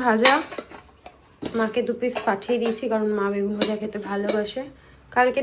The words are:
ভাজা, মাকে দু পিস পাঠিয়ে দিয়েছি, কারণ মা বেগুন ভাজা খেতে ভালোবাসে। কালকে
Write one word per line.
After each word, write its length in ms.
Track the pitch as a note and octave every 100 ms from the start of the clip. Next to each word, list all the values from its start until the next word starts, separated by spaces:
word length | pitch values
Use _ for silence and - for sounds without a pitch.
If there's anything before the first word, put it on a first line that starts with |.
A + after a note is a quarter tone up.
ভাজা, 300 | B3 A3 B3 C#4+ - - - - - - - - - - - A3+
মাকে 220 | A3 A#3+ A3
দু 60 | A3+
পিস 160 | B3 - -
পাঠিয়ে 300 | G3 - A#3+
দিয়েছি, 220 | A3+ A3+ B3
কারণ 180 | A3 G#3+ G#3
মা 60 | G3+
বেগুন 200 | G3+ G3+ G#3
ভাজা 160 | G#3 G#3+
খেতে 180 | G#3+ G#3 G3+
ভালোবাসে। 540 | G3+ G3+ G#3+ G#3 B3+ C#4 - - - - B3
কালকে 260 | B3+ B3+